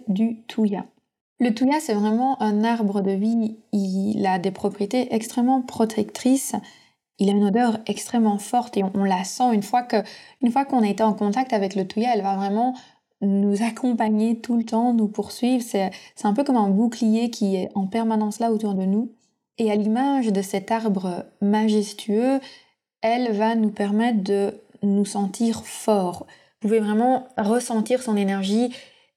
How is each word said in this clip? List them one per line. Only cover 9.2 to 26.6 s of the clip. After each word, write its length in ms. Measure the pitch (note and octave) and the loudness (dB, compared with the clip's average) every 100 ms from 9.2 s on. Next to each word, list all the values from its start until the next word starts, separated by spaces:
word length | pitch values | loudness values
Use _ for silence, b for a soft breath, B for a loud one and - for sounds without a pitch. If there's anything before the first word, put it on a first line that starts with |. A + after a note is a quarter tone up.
| F#3 | -4
sent 260 | - B3 | 0 2
une 120 | G#3+ | 2
fois 180 | G3+ G#3+ | 2 -2
que, 160 | G#3+ G#3+ G3 B B B | 2 -2 -2 B B B
une 100 | A#3+ | 0
fois 120 | C4 | 0
qu'on 200 | C#4 B3+ | 0 2
a 40 | G#3 | 2
été 160 | G3 | 2
en 100 | A3 | 0
contact 380 | G3 G#3 A3+ C4 | 2 0 0 0
avec 240 | G#3+ G3 G3 | -2 -2 -2
le 100 | F#3 | -4
thuya, 260 | A3 A#3+ | -2 0
elle 80 | A3 | 0
va 160 | G3 G3 | 0 -2
vraiment 380 | G3 G#3 B3+ B3+ B B _ _ | -2 0 0 -4 B B _ _
nous 380 | G3+ G3 G3+ G3+ | 0 2 2 2
accompagner 800 | A3+ A3+ B3+ A#3 A3 G#3+ A3 A#3 | -2 -2 -2 0 0 2 0 -2
tout 180 | - A#3 | -2 -2
le 60 | |
temps, 300 | A3+ A3+ A#3+ | 0 0 2
nous 140 | A#3 G#3 | 2 0
poursuivre. 560 | G#3+ G3+ - A#3+ B3+ | -2 -8 -4 0 0
C'est, 280 | A#3 G3+ F#3 B B - | 0 -2 -2 B B -4
c'est 100 | G#3+ | 0
un 80 | |
peu 100 | G#3 | 0
comme 140 | C#4+ B3 | 2 2
un 120 | G3+ | 4
bouclier 600 | F#3+ A#3 A#3 A3 A3 A#3+ | 2 2 0 2 2 0
qui 260 | A#3 G3+ F#3+ | -2 -2 0
est 140 | - G3+ | -2 -4
en 100 | F#3+ | -2
permanence 540 | A3+ A3+ A3 G#3+ G#3 | -2 0 0 -2 -2
là 120 | A#3 | 0
autour 220 | A3 G#3+ | 0 0
de 100 | F#3+ | 0
nous. 280 | F#3+ G#3 B3+ - _ _ _ - | 0 0 -2 -8 _ _ _ -2
Et 120 | A3 | 0
à 40 | G#3 | 2
l'image 540 | G#3+ A#3 C#4 C#4 A3+ | 2 2 2 2 2
de 120 | G3 | 0
cet 300 | G3 G3 F#3+ | 0 -4 -2
arbre 540 | A3+ A3 F#3+ F#3 F3 - _ | -2 0 0 -2 -6 -10 _
majestueux, 1000 | G3+ G#3+ A3 G#3+ G3+ - - G#3 B3+ C4+ B B B B _ _ | 0 2 4 2 0 -6 -2 0 2 0 B B B B _ _
elle 280 | A3+ A#3+ B3 | -2 0 0
va 220 | G#3 A3 | 0 0
nous 160 | A3+ G#3+ | 2 0
permettre 540 | G#3 G3+ G#3 A#3 A3 | 0 -2 2 2 0
de 320 | F#3+ G3 G3+ - - - | 0 0 0 -4 -18 -4
nous 240 | G3+ G3+ G3+ | 0 2 0
sentir 580 | G#3 G3 - A#3 A3 - | -2 -4 -2 -2 -2 -8
forts. 600 | - - G#3 F#3 F3+ - b b _ | -6 0 2 0 -6 -14 b b _